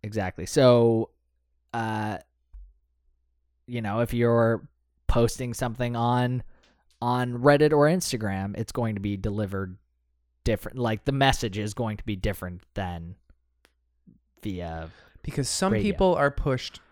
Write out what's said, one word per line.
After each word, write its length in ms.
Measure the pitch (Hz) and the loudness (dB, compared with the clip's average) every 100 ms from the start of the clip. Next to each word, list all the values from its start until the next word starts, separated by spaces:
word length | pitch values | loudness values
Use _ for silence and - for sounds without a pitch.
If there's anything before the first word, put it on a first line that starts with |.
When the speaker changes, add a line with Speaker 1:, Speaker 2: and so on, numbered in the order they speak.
Speaker 1:
Exactly. 440 | 110 107 92 - 90 | -4 -4 -4 -6 -2
So, 640 | 156 131 120 117 113 113 _ _ _ _ _ _ | 4 6 8 6 4 0 _ _ _ _ _ _
uh, 420 | 120 110 110 107 101 _ _ _ - - _ _ _ _ _ _ _ _ _ - | -6 -4 -4 -4 -6 _ _ _ -20 -20 _ _ _ _ _ _ _ _ _ -10
you 160 | 120 | -6
know, 180 | 110 107 | -4 -2
if 140 | 120 | 0
you're 520 | 120 117 117 113 113 - _ _ _ - | 2 4 4 4 2 -4 _ _ _ 0
posting 460 | 123 117 - 123 | 2 2 0 -8
something 420 | 117 123 113 123 120 | -4 -6 -4 -4 0
on, 460 | 117 123 123 127 - - _ _ _ _ | 0 2 0 -2 -8 -20 _ _ _ _
on 320 | 120 123 123 120 | -2 0 -2 2
Reddit 340 | 131 143 151 | 4 6 6
or 140 | 147 147 | 6 4
Instagram, 720 | 185 - 117 107 95 98 101 | 4 -2 -4 -4 -4 -4 -6
it's 160 | 113 | -6
going 220 | - 113 | -4 -4
to 60 | 104 | -2
be 160 | 101 101 | -4 -4
delivered 600 | 104 104 101 98 95 95 _ _ _ _ _ _ | -4 -4 -4 -4 -8 -10 _ _ _ _ _ _
different. 340 | - 107 110 127 | -2 -2 -4 -4
Like, 260 | 117 110 | -2 0
the 80 | - | -2
message 460 | 135 139 - 117 98 | 4 4 4 -2 -4
is 160 | 107 | -6
going 220 | 104 113 104 | -4 -4 -4
to 80 | |
be 120 | - 98 | -6 -2
different 460 | 104 95 90 87 _ | -2 -4 -8 -12 _
than 420 | - 92 87 85 95 _ _ _ _ _ _ _ _ _ _ _ _ | -8 -6 -8 -12 -16 _ _ _ _ _ _ _ _ _ _ _ _
via 480 | 110 92 85 80 80 - _ _ | -10 -8 -8 -10 -12 -18 _ _
Speaker 2:
Because 260 | - 147 131 | -8 -4 -4
some 240 | - 190 | -2 0
Speaker 1:
radio. 200 | 196 202 | 2 0
Speaker 2:
people 220 | - 190 | 2 2
are 160 | 165 143 | 4 2
pushed 500 | - 151 127 - - _ | 0 -2 -2 -6 -16 _